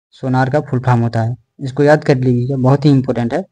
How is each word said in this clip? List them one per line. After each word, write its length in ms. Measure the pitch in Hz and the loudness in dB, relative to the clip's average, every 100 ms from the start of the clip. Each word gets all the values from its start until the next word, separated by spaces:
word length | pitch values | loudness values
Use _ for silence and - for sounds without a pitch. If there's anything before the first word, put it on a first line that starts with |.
| _ _ | _ _
sonar 340 | 131 127 131 | -4 0 0
का 100 | 147 | -2
full 180 | 151 127 | -2 -4
form 200 | 127 120 | 0 0
होता 200 | 117 113 | 0 -2
है, 140 | 117 123 _ _ | -4 -6 _ _
इसको 240 | 135 131 | -8 0
याद 200 | 143 156 | 2 2
कर 140 | 156 135 | 2 0
लीजिएगा, 400 | 127 123 123 135 | 2 0 -2 0
बहुत 280 | 127 139 147 | 2 2 4
ही 40 | |
important 420 | 139 131 117 117 | 2 2 -2 -4
है। 100 | 143 196 | -4 -8